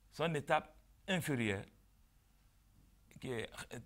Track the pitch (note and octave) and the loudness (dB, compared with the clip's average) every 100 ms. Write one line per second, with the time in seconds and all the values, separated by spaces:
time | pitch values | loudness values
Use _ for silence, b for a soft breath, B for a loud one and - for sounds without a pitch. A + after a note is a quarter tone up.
0 | - - E3 D3 D3 D#3 - - - - | -16 -2 0 0 2 2 2 -20 -20 -14
1 | - F3+ D3+ B2+ A2 G2 - - - - | 0 0 2 2 2 0 -4 -18 -20 -20
2 | - _ _ _ - - - - - - | -20 _ _ _ -20 -20 -20 -20 -20 -20
3 | - - C3+ A2+ - - - B2 | -20 -10 -4 -4 -4 -10 -10 -10